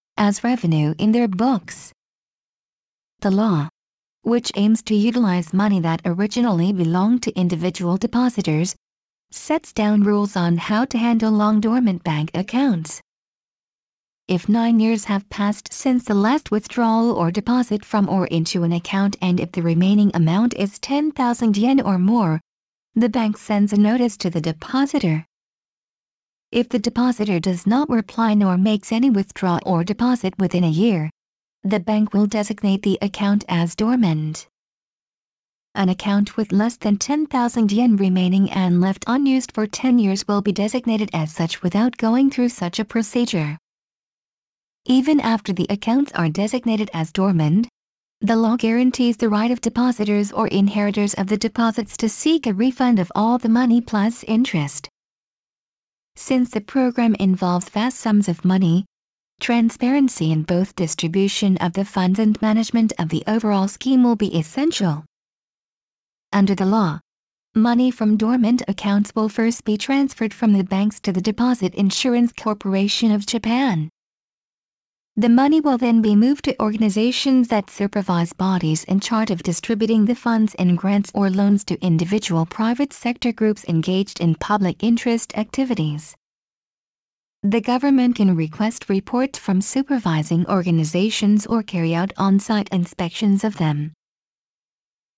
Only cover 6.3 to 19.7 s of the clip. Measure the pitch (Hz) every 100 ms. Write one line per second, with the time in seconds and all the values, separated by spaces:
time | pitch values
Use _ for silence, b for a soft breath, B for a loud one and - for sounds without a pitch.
6.3 | 240 240 175 175 196 165 180 202 247 233
7.3 | 196 180 165 180 175 175 185 233 233 247
8.3 | 233 180 156 180 - _ _ _ _ _
9.3 | - - 311 - - 208 214 202 208 208
10.3 | 196 170 170 - - 262 233 233 233 220
11.3 | 214 208 214 220 240 240 180 - 151 156
12.3 | 165 196 240 277 180 160 - _ _ _
13.3 | _ _ _ _ _ _ _ _ _ -
14.3 | 180 - 226 233 233 220 226 - 196 202
15.3 | - 202 208 - - 269 254 - 202 208
16.3 | 294 - 214 - - 233 226 233 220 170
17.3 | 185 202 247 240 208 - 214 196 190 180
18.3 | 165 160 185 170 170 170 196 196 202 185
19.3 | 180 170 - 170